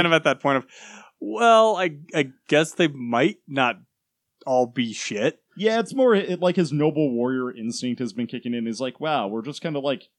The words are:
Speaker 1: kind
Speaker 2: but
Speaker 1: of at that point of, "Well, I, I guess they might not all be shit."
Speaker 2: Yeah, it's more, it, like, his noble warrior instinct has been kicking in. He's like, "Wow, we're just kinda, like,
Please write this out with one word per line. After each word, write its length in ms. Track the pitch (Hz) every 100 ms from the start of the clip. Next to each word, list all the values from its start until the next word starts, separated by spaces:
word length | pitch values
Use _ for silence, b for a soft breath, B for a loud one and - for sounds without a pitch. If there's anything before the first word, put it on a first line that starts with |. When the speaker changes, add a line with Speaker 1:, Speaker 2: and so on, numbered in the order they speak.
Speaker 1:
kind 40 | 175
Speaker 2:
but 100 | 160
Speaker 1:
of 40 |
at 40 |
that 160 | 156 127
point 160 | 143 135
of, 80 | - B B B B _
"Well, 560 | - 214 233 226 226 185
I, 220 | 185 147 165 165
I 160 | 135 - -
guess 240 | 151 160
they 140 | - 160
might 500 | 135 120 120 170 - -
not 280 | 135 123 98 _ _ _ _ _ _ -
all 180 | 127 120
be 280 | 123 117
shit." 500 | 104 - 202 123 - _ -
Speaker 2:
Yeah, 240 | 214 226
it's 140 | 220
more, 220 | 269 254 202
it, 240 | 175 180
like, 160 | 180 185
his 160 | 156
noble 380 | 147 151 151 147
warrior 440 | 117 123 131 123 117
instinct 440 | 113 113 127 120
has 140 | 120
been 120 | 107 117
kicking 300 | 123 120 120
in. 100 | 113
He's 160 | 107
like, 180 | 127 -
"Wow, 280 | 156 143 98
we're 160 | 113
just 180 | 120 143
kinda, 180 | 170 143
like, 260 | 139 131 -